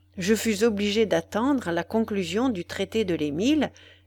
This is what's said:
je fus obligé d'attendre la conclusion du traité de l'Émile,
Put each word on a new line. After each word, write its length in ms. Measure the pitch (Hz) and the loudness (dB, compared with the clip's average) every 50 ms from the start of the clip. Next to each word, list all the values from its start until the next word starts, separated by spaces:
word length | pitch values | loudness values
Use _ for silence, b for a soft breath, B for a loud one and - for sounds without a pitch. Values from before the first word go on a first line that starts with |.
| _ _ _ - | _ _ _ -6
je 160 | 175 180 226 | 0 2 2
fus 280 | 208 - 226 214 185 214 | 2 2 0 0 2 2
obligé 440 | 240 214 196 208 208 196 - - 185 | 2 2 2 -2 0 2 2 2 2
d'attendre 640 | 170 165 170 - - 202 233 269 294 254 - 175 | 2 0 0 -2 -2 0 2 2 0 0 0 -2
la 120 | 170 170 170 | -2 -2 -4
conclusion 680 | - - 226 226 214 214 196 185 160 170 214 247 269 | -2 -2 -2 0 0 -2 -4 -2 -2 -2 0 0 0
du 140 | 226 175 170 | -2 -2 -6
traité 420 | - - - 196 190 - 220 220 | -8 -6 -6 -6 -2 -2 -2 0
de 100 | 185 170 | 0 0
l'Émile, 560 | 151 147 151 143 156 202 262 302 311 247 - b b b b b b b | -2 -2 -2 -2 0 2 2 2 2 0 -2 b b b b b b b